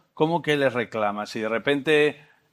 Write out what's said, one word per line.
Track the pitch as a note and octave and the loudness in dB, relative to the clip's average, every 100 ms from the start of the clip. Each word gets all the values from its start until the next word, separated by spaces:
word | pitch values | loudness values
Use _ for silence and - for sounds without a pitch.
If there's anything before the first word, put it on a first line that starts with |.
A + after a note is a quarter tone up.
| _ | _
cómo | - D#3 E3+ | -2 0 0
que | C#3+ D3 | 0 2
les | C3+ | 2
reclamas? | A#2+ G#2+ A2 G#2 G#2 G#2 | 0 -4 -2 -2 -2 -6
Si | A#2 | -6
de | A2 | -4
repente, | A2+ A#2+ C#3+ C3+ D3+ D3 - - _ _ | -2 0 0 2 2 2 -2 -14 _ _